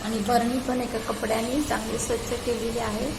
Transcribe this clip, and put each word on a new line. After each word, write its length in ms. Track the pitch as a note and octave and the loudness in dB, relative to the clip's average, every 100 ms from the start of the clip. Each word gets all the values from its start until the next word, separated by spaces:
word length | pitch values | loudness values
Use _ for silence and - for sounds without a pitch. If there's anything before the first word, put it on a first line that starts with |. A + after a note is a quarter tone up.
आणि 140 | G#3+ A3 | -2 0
बरणी 400 | G3+ A#3+ A#3 B3+ | 4 4 4 2
पण 220 | B3+ B3+ | 0 0
एका 180 | A#3+ A3+ | 0 -2
कपड्याने 640 | A#3 G#3+ A3 A3 A#3 C4+ | -2 -2 0 0 2 0
चांगली 360 | D4 A#3 A3 A3+ | 2 0 -2 -2
स्वच्छ 340 | - A3+ - | 0 -2 0
केलेली 460 | A#3+ B3 A3 A3+ A3+ | -2 0 0 0 0
आहे. 320 | A3+ G#3 C4 | -2 0 -2